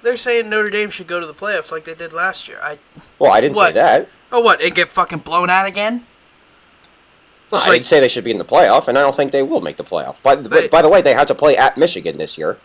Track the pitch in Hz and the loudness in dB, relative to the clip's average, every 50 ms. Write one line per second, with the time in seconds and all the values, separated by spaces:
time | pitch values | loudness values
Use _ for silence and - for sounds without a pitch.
0 | _ 233 254 233 - 247 240 233 226 208 214 214 208 208 196 208 214 202 - - | _ -4 -4 -4 -4 -2 -2 -2 -2 -2 -2 -2 -2 -2 -4 -4 -6 -6 -8 -14
1 | 180 160 175 175 170 156 147 - 196 208 208 175 156 - 165 160 156 165 160 160 | -12 -10 -10 -10 -10 -10 -14 -10 -8 -6 -6 -6 -6 -8 -12 -14 -12 -14 -16 _
2 | 170 165 160 165 175 185 - - - - - - - 147 151 _ _ _ _ - | -16 -12 -8 -6 -6 -6 -6 -8 -16 -18 -16 -12 -12 -12 -12 _ _ _ _ -20
3 | _ _ _ _ - 131 98 110 117 147 135 - 196 - 85 104 147 165 110 147 | _ _ _ _ 4 4 4 4 4 2 2 2 0 2 2 2 2 4 4 2
4 | - - _ _ _ _ 247 240 233 220 175 - 156 175 180 180 175 - - 190 | 0 -4 _ _ _ _ -2 0 2 2 2 2 0 -2 -2 -2 -4 -2 -2 -4
5 | 175 - 170 156 - - 160 175 180 180 180 190 190 196 180 202 208 220 240 240 | -4 -4 -4 -12 -10 -4 -4 -2 0 0 0 0 0 -2 -6 -6 -6 -4 -6 -8
6 | 240 _ _ _ _ _ _ _ _ _ _ _ _ _ _ _ _ _ _ _ | -10 _ _ _ _ _ _ _ _ _ _ _ _ _ _ _ _ _ _ _
7 | _ _ _ _ _ _ _ _ _ _ - - - - 120 120 127 - 165 151 | _ _ _ _ _ _ _ _ _ _ -2 -2 2 2 2 2 2 4 4 4
8 | 131 120 - 123 98 117 110 98 85 - - - 170 107 110 139 - - 120 135 | 4 4 0 -2 -4 -4 -4 -6 -4 0 2 4 4 4 4 2 2 0 0 2
9 | 143 139 135 - 143 139 139 139 135 143 160 - - 76 - - 82 - 92 80 | 2 0 0 -2 -4 -2 0 -2 -2 0 -2 -4 -4 -6 -10 -12 -12 -8 -6 -6
10 | 69 67 69 - _ 135 139 147 135 107 160 160 165 156 - 165 170 156 185 190 | -6 -8 -12 -2 _ 2 2 2 0 0 0 0 2 4 2 4 6 6 4 4
11 | 170 143 120 123 147 - 135 - 143 151 135 110 131 131 - 127 156 175 - - | 4 4 2 2 2 0 0 0 2 2 4 4 2 0 2 0 0 0 0 -4
12 | 80 85 78 76 78 76 - - 78 80 104 - | -8 -10 -8 -8 -10 -10 -10 -6 -6 -6 -6 -8